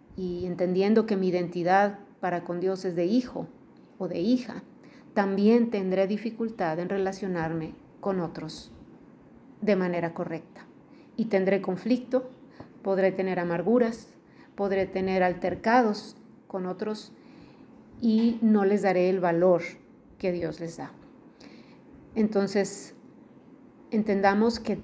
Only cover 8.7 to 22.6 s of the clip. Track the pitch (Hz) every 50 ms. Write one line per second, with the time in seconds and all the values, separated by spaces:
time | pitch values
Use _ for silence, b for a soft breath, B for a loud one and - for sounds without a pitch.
8.7 | - - - - - - - - - - - - - - - - - - - 202
9.7 | 202 185 185 180 175 170 170 170 170 - 175 170 165 160 - - - - - -
10.7 | - - B B B B B B - - 226 220 - 190 190 190 196 190 190 -
11.7 | 185 175 - 226 254 247 - - - 254 262 - - - B B B B B B
12.7 | - - - 196 196 185 190 190 185 185 185 190 185 180 175 170 170 170 165 190
13.7 | 233 247 233 226 226 - - - - - B B B B B B - - 202 196
14.7 | 196 190 185 190 - 190 190 190 190 190 185 180 180 180 - 185 - 180 - 220
15.7 | 233 254 240 214 208 - - - - - - - - - - - - 190 185 180
16.7 | 180 180 208 214 214 214 - - B B B B B B B B B B B B
17.7 | B - - - - - 240 233 220 220 233 233 233 - 226 220 214 208 196 190
18.7 | 208 202 185 196 180 180 180 185 185 190 175 175 170 170 180 185 175 165 170 -
19.7 | - - - - - - - - - - - 185 175 175 165 160 156 - 170 165
20.7 | 165 - 143 - - - - - - - - - B B B B B B B B
21.7 | B B B - - - - - - 226 214 214 - 196 196 190 196 208